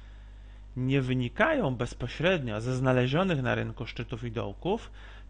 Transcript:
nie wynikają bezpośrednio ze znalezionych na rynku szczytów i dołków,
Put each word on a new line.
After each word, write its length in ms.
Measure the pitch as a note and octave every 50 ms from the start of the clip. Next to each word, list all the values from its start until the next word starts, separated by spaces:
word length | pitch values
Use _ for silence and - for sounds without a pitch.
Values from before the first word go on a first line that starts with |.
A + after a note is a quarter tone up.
| - - - - - - - - - - - - - - -
nie 260 | B2 B2+ C3 C3+ C#3
wynikają 720 | B2+ B2+ B2+ B2+ A#2+ A#2 - - G#3+ E4 D#4+ C4 F#3+ C3+ B2+
bezpośrednio 840 | A2 A#2+ - - - B2+ A#2+ - - D3+ F#3 F#3+ D#3 B2+ A#2 G#2 G#2+
ze 160 | A#2 B2+ B2+
znalezionych 640 | B2+ C3+ C3 B2+ B2 B2 B2+ C#3 E3+ G3 F#3+ D#3+ C3+
na 120 | B2 A#2 A2+
rynku 320 | A2+ A2+ A2+ - - A#2
szczytów 380 | - - - A#2+ - A#2+ A2 A#2+
i 80 | A2+
dołków, 580 | G#2+ A2+ G#2 G2+ G2 - - E3+ G#3+ A#3 - - - - - - - - -